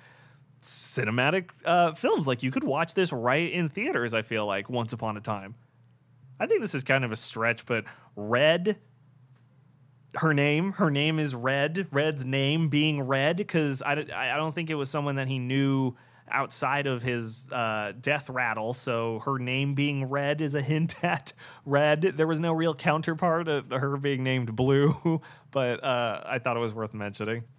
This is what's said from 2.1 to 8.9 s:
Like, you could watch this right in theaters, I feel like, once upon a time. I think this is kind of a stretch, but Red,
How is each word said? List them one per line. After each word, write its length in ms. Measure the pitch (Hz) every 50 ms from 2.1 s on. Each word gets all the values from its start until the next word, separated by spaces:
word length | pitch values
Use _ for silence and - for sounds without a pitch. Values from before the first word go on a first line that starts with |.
| 440 226 156
Like, 160 | 135 123 117 131
you 80 | 131
could 140 | - 262 302
watch 280 | 143 135 151 165 165 -
this 200 | 190 185 170 143
right 380 | 120 113 123 135 156 170 165
in 180 | - 180 170 147
theaters, 420 | - 196 226 330 - 131 120 117 113
I 100 | 113 107
feel 220 | - 117 110 104
like, 220 | 104 98 98 101 -
once 240 | 127 120 117 113 120
upon 240 | 107 120 110 104
a 40 | 104
time. 340 | 104 - 107 101 98 98 113 - _ _ _ _ _ _ _ _ _ _ _ _ - - - -
I 80 | 220
think 140 | 320 453 370
this 140 | 233 185 -
is 80 | 135 127
kind 200 | - 135 135 131
of 80 | 113 110
a 40 |
stretch, 480 | - - - - 113 113 117 113 - -
but 180 | - 120 110 107 - - - - - _
Red, 640 | 101 104 107 117 123 147 156 165 175 175 214 202 - - _